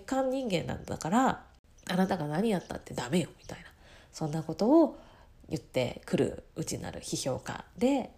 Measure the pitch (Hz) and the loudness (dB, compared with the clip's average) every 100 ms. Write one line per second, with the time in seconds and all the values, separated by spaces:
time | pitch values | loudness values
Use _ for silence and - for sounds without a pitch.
0 | - 262 262 262 254 175 139 - - 98 | 0 0 2 0 0 -2 -2 -6 -6 -6
1 | 156 220 262 - - - _ - - 180 | 0 4 4 0 -8 -20 _ -18 -4 0
2 | 190 185 147 151 226 180 - - - - | 2 0 -2 0 2 0 -2 -12 -8 -8
3 | 123 175 - - - - - - - - | 0 0 0 -6 -16 -16 -16 -20 -20 -20
4 | - - 156 160 160 160 208 320 302 - | -18 -8 -4 -4 -4 0 6 8 6 2
5 | - - - - - - - 131 120 - | -18 -20 -20 -20 -6 -6 -2 -2 -2 -4
6 | - - - - - - 160 - - - | -2 2 2 0 -12 -8 -6 -6 -8 -10
7 | - - 135 123 - - - - 240 277 | -6 -4 -2 -4 -6 -10 -10 0 2 2
8 | - | -2